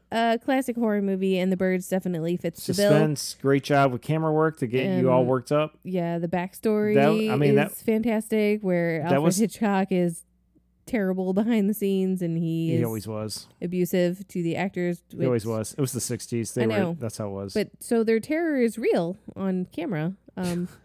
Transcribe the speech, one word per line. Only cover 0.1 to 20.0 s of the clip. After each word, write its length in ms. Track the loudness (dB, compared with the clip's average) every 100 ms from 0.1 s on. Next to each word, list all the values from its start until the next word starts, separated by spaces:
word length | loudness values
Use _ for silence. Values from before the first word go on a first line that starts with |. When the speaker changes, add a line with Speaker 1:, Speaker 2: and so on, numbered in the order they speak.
Speaker 1:
uh, 280 | 0 2 0
classic 320 | 0 0 0 -2
horror 280 | 0 0
movie, 340 | 0 0 0 2
and 140 | 2
The 60 | 2
Birds 300 | 0 0 -2
definitely 480 | -2 -2 -4 -2 -2
fits 300 | -4 -6 -4
the 80 |
bill. 160 | 2 4
Speaker 2:
Suspense, 480 | 6 4 0 -6 -2
great 220 | 2 2
job 280 | 4 4 4
with 100 | 2
camera 320 | -2 0 0
work 240 | 2 2 0
to 80 | -2
get 320 | 0 0 2
you 120 | 4
all 100 | 4
Speaker 1:
Um, 60 | 4
Speaker 2:
worked 240 | 0 0
up. 260 | 0 0 -6
Speaker 1:
yeah, 340 | -6 -4 -2 -2
the 100 | -2
backstory 680 | -4 -4 -4 0 0 2 4
Speaker 2:
That, 140 | 4
I 260 | 4 2 2
mean, 140 | 4
Speaker 1:
is 40 | 4
Speaker 2:
that 140 | 2
Speaker 1:
fantastic, 880 | -2 -2 0 0 -2 0 0 2 0
where 360 | 0 0 0 0
Speaker 2:
that 60 | 2
Speaker 1:
Alfred 160 | 2
Speaker 2:
was 160 | 4 2
Speaker 1:
Hitchcock 540 | 0 0 0 0 0
is 340 | 0 0 -2 -12 _ _ _ _ _ -6
terrible 460 | -2 -2 -2 0
behind 360 | 0 2 2 2
the 60 | 0
scenes, 480 | 0 0 0 -2
and 160 | -2 -2
he 300 | -2 -2 0
Speaker 2:
He 40 | 0
Speaker 1:
is 60 |
Speaker 2:
always 240 | 0 -4 -6
was. 380 | -8 -8 -10 -14 -10
Speaker 1:
abusive 640 | -6 -2 0 2 0 -2 -8
to 120 | -6
the 140 | -4 -4
actors, 480 | -4 -4 -4 -4 _ -4
Speaker 2:
He 80 | -2
always 180 | 0 -2
Speaker 1:
which 60 | -4
Speaker 2:
was. 180 | -6
It 80 | -4
was 100 | -4
the 100 | -4
sixties. 540 | -6 -6 -6 -6 -4 -2
They 80 |
Speaker 1:
I 40 | 0
Speaker 2:
were, 100 | 0
Speaker 1:
know. 180 | -2 -4
Speaker 2:
that's 200 | -8 -8
how 80 | -8
it 60 |
was. 200 | -6 -6
Speaker 1:
But 160 | -4 -4 -8
so 240 | -2 0
their 160 | 2 0
terror 380 | 0 -2 0 0
is 220 | 0 0
real 380 | 0 0 0 -6 -12 -6
on 300 | -2 -2 -4
camera, 480 | -6 -6 -4